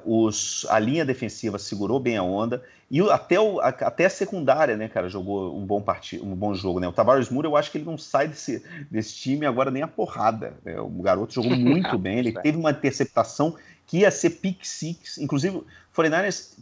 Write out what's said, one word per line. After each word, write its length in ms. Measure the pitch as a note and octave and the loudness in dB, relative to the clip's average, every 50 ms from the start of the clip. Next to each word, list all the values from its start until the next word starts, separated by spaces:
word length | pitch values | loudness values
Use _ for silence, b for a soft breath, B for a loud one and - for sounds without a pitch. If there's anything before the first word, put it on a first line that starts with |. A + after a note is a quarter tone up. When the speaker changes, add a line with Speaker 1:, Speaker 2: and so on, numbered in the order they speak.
| - | -2
Speaker 1:
Os, 600 | - A2+ A2+ A2+ A2 G#2+ - - - - - - - | 0 2 4 4 4 2 0 -4 -6 -6 -6 -2 2
a 100 | - A2 | 2 2
linha 260 | G#2+ A2+ C#3 E3 D#3 | 4 2 2 2 2
defensiva 540 | C3 B2+ - A#2+ G#2 - - - A2 G2 G2 | 0 0 -2 -4 -6 -6 -6 -4 -4 -4 -4
segurou 420 | - - A2+ G2 G2+ F#2+ A#2 C3+ | -6 -8 -6 -4 -2 0 0 0
bem 160 | B2 B2 A#2+ | 0 0 0
a 60 | G#2 F#2 | 0 0
onda. 400 | F2+ F#2+ G2+ A2 A#2 B2 B2 B B B B B - | -2 -2 -2 -2 -2 -4 -6 B B B B B -2
E 120 | B2+ D3 G3 | 0 2 4
o, 80 | G#3 | 4
até, 280 | D#3 - - - - A3 | 4 2 2 2 4 4
o, 220 | A3 G#3+ F#3+ E3 | 4 4 2 2
a, 80 | - B2+ | 0 0
até 380 | B2+ - - - - - E3+ | 0 0 -2 -2 2 2 2
a 40 | F#3+ | 2
secundária, 680 | F#3 - G3 F#3 - F#3 D3+ C3 C3+ D3+ D#3 C#3 A2 | 2 0 -4 -4 -4 0 2 4 4 6 4 2 2
né, 120 | G#2+ A2 A2 | 0 -4 -4
cara, 200 | - G#2 F2+ F#2 | -4 -4 -4 -4
jogou 480 | F#2+ G2 F#2 G2 G2+ G2 F#2+ F2+ C#2+ | -4 -6 -4 -4 -4 -4 -4 -4 -6
um 80 | F2+ G2+ | -6 -4
bom 160 | F#2+ G#2 G2+ | -2 -2 0
parti-, 400 | G2+ G2+ F2+ - - - - F2 | 0 -2 -4 -4 -6 -12 -10 -10
um 140 | - G2+ F#2+ | -8 -8 -6
bom 200 | F2+ G2+ G#2 G2+ | -4 -2 -2 -2
jogo, 260 | F#2 G2 F#2+ F2 F2+ | -2 -2 -2 -2 0
né? 80 | F2+ F2 | -2 0
O 40 | E2+ | 2
Tavares 360 | - A2+ A2 C3 C3+ B2 - | 2 4 6 4 4 2 0
Moore, 180 | B2 C3+ D3+ | -2 -2 -2
eu 100 | D#3+ D3 | 0 2
acho 140 | D3 D#3 - | 0 0 0
que 80 | - E3 | -4 -8
ele 60 | D3+ | -8
não 140 | E3+ D#3+ D3+ | -8 -10 -10
sai 300 | - - - C#3 D3 D#3+ | -6 -4 -2 -2 0 -2
desse, 340 | D3 - - - A#2+ G#2+ B B E3+ E3 C#3+ - | -4 -8 -8 -6 -6 -6 B B -16 -16 -12 -6
desse 240 | - A2 A2 - - | -4 -4 -4 -6 -8
time 300 | - - C3 C3+ D3 D3+ | -8 -4 -4 -2 0 0
agora 240 | C#3 A#2+ B2 C3+ C3+ | 0 0 2 0 0
nem 120 | B2+ C3+ D#3 | 0 -2 -4
a 60 | D#3+ | -4
porrada, 680 | - - G#3 - - - G#2+ A2 A2 A2 - - - - - | -4 -4 -4 -4 -2 0 0 0 0 0 -4 -10 -12 -12 -12
né? 160 | - E2 G#2 | -10 -8 -8
O 80 | D2+ F#2 | -8 -8
garoto 440 | F2+ F2+ F2+ F#2+ F#2 F#2+ A2 A#2 - | -8 -2 0 2 2 2 0 -2 -2
jogou 200 | C3 A2 A#2+ B2+ | -2 0 2 4
muito 420 | B2+ B2 B2 C#3+ F3 F#3 - B2 | 4 6 6 4 4 2 2 0
Speaker 2:
<laughs> 20 | G#2 | -2
Speaker 1:
bem. 200 | F#2 F#2+ G2+ A#2+ | -2 -2 -2 0
Ele 120 | B2+ A#2 | 0 -2
Speaker 2:
É. 100 | A2 F#2+ | -2 0
Speaker 1:
teve 160 | - D3+ D#3 | 0 0 0
uma 140 | E3+ E3 D#3 | 2 2 0
interceptação 840 | C#3 D3 - C#3 - - C3+ - - A#2 A2 - - - D3 E3 E3 B B B B B _ | 0 2 0 0 0 0 -2 0 2 0 0 0 0 0 0 0 -2 B B B B B _
que 120 | - - F3 | -4 2 4
ia 120 | G#3 G3 | 6 6
ser 200 | - - - E3+ | 6 4 2 0
pick 340 | E3+ - - F#3+ F#3 - - | 0 -2 -4 -4 -4 -4 -8
six. 540 | - - - D#3 D#3+ E3+ - - - - - | -12 -10 -8 -8 -8 -8 -10 -12 -16 -10 -8
Inclusive, 400 | D3 C#3 D#3 C#3 C#3 F#3+ F#3+ - | -4 -2 0 0 0 0 -2 -4
o 60 | b b b b b b _ | b b b b b b _
forty-niners, 640 | - D#3+ D#3+ D3+ E3+ G3 G3+ F3+ - - - - - | 0 2 2 2 2 0 0 -2 -4 -8 -16 -20 -18